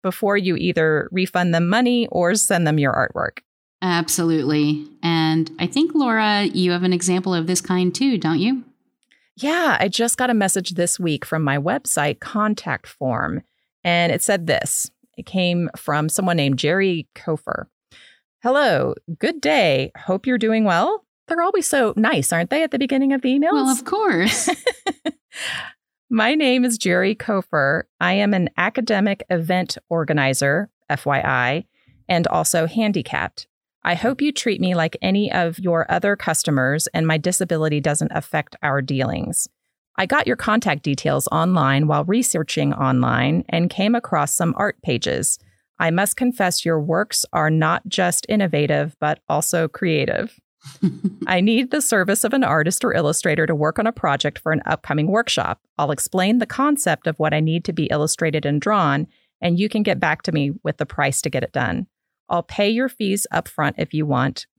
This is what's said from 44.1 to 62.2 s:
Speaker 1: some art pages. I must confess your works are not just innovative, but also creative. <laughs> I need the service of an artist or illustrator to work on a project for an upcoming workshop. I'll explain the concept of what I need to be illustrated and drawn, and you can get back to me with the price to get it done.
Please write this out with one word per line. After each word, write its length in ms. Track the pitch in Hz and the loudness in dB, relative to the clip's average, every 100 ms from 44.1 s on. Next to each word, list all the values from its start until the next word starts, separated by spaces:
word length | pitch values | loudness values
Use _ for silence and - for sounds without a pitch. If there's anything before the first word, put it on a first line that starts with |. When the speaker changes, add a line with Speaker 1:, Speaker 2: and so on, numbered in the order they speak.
| 165 147 | -2 0
Speaker 1:
some 200 | - 170 - | 0 -2 0
art 200 | 202 - | -2 -4
pages. 560 | - 120 - 67 - - _ _ _ - | -4 -2 -2 -2 -2 -4 _ _ _ -4
I 120 | 165 | -2
must 260 | 170 202 - | 0 0 0
confess 480 | 247 247 185 - | -2 0 -2 0
your 160 | 170 160 | 0 0
works 440 | 151 165 214 - - | 0 -2 -2 -4 -2
are 160 | 160 156 | 0 2
not 360 | 160 156 170 - | 2 2 0 -2
just 380 | - 180 - - | -2 0 -2 -2
innovative, 680 | 214 190 147 147 147 147 - | 0 2 0 0 0 -2 -2
but 200 | 151 156 - | -4 -4 -2
also 400 | 151 - 170 160 | -2 0 0 -2
creative. 680 | - 180 151 135 - 226 - _ _ - - | -2 0 0 0 -2 -4 -10 _ _ -20 -2
<laughs> 440 | 190 - 190 - - | -2 0 -4 -4 -2
I 120 | 185 | 2
need 300 | 202 226 254 | 4 2 0
the 100 | 302 | -2
service 440 | - 214 180 202 | 0 2 2 0
of 80 | 214 | 0
an 100 | 269 | 0
artist 420 | 254 151 160 - | 2 2 0 0
or 80 | 247 | 0
illustrator 540 | 160 151 165 180 156 160 | 0 0 0 0 0 0
to 80 | |
work 240 | 151 151 - | 0 0 0
on 80 | 214 | -2
a 60 | |
project 460 | - 165 139 147 - | 0 -2 0 -2 -4
for 100 | - | -2
an 120 | 160 - | -2 -2
upcoming 400 | 151 - 147 156 | -4 -2 0 2
workshop. 540 | 208 233 - 90 - _ - | 2 0 -2 -2 -6 _ -4
I'll 140 | 147 | -2
explain 460 | 147 - 190 185 240 | -2 -2 0 2 2
the 80 | 214 | 0
concept 600 | - 285 285 - 151 170 | 0 0 2 0 -2 -2
of 120 | 156 | -2
what 120 | 156 | 0
I 60 | 156 | 2
need 240 | 160 165 180 | 0 0 -2
to 60 | |
be 120 | 170 151 | -4 -2
illustrated 580 | 151 156 - 156 151 | 0 0 0 -2 0
and 160 | 147 147 | 0 0
drawn, 460 | 170 208 156 143 170 _ _ _ | 2 2 2 0 -4 _ _ _
and 200 | 175 175 | -2 0
you 80 | 214 | 0
can 160 | 214 | 0
get 160 | 208 156 | 0 0
back 220 | 156 156 | 0 -2
to 100 | - | -2
me 180 | 156 143 170 | -2 -2 -2
with 140 | 156 - | -6 -4
the 80 | 143 | -6
price 360 | - 139 - | -2 -2 0
to 80 | 143 | -2
get 140 | 131 | -4
it 80 | - | -4
done. 340 | 135 123 - 190 _ _ _ | -2 -2 -4 -6 _ _ _